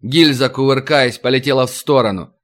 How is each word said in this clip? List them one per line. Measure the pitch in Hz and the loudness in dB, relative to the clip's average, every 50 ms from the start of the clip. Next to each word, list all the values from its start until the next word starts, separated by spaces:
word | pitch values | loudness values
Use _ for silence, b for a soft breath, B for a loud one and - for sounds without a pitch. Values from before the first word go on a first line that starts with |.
Гильза, | - 113 135 165 165 151 139 123 135 127 | -8 0 2 4 4 4 2 0 -2 -2
кувыркаясь, | 131 131 135 135 135 123 131 135 156 143 131 123 113 | -2 -2 0 0 0 0 0 0 0 2 2 0 -2
полетела | - - 123 131 135 135 143 135 131 127 | -4 -2 0 0 0 0 0 0 0 0
в | 123 | -2
сторону. | - - - - 147 131 120 107 98 95 82 - _ _ | -4 -10 -2 0 2 2 2 0 -2 -4 -8 -12 _ _